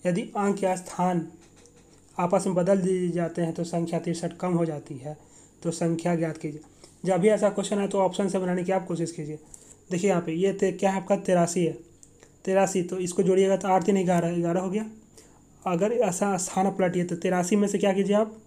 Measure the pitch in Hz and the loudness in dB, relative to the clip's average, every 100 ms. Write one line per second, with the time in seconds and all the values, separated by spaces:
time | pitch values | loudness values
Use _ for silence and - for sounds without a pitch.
0 | 180 175 240 208 202 196 190 185 - - | -2 -2 -4 -2 -2 0 -2 -2 -6 -2
1 | 180 180 156 - - - - - _ _ | 0 0 -4 -14 -20 -20 -20 -20 _ _
2 | _ - 175 190 190 180 175 196 180 185 | _ -4 0 2 2 0 2 2 2 0
3 | 180 170 165 165 165 165 170 170 170 165 | 0 -2 -2 -2 -4 -2 -4 -4 -2 -4
4 | 175 170 170 170 180 175 165 147 - 135 | -4 -4 -6 -6 -2 0 0 -4 -10 -14
5 | 139 151 - - - _ 170 170 175 165 | -12 -14 -18 -20 -20 _ -6 -2 -2 0
6 | 175 170 160 151 160 147 - - - _ | 0 0 -2 -4 -10 -10 -18 -20 -20 _
7 | 170 185 208 208 202 196 190 202 196 196 | -2 2 4 4 2 0 -2 -2 0 2
8 | 190 185 196 190 185 180 180 190 180 170 | 0 0 -2 0 -2 -2 0 -2 -2 -6
9 | 160 - 151 151 - - - - _ 185 | -6 -6 -10 -12 -14 -20 -20 -20 _ -2
10 | 196 180 170 160 196 190 190 180 196 190 | 2 2 0 0 0 2 0 2 0 0
11 | 180 202 196 180 170 185 165 143 - - | 0 -2 2 2 2 2 0 -2 -14 -20
12 | - - - _ - 190 190 190 175 185 | -20 -20 -20 _ 0 2 2 0 -2 -4
13 | 180 180 185 190 190 190 196 185 175 196 | -4 0 4 4 4 2 2 2 4 2
14 | 180 175 170 175 170 175 185 202 220 - | 4 2 2 0 0 0 -2 -4 -6 -12
15 | - - - - _ _ - 175 202 240 | -20 -20 -20 -20 _ _ -4 0 0 2
16 | 214 175 202 190 - - 190 190 185 180 | 0 0 0 -2 -2 0 0 2 0 0
17 | 175 175 190 180 180 214 202 202 202 190 | -2 -2 -2 0 2 2 2 2 0 2
18 | 190 208 220 - | 2 2 0 -4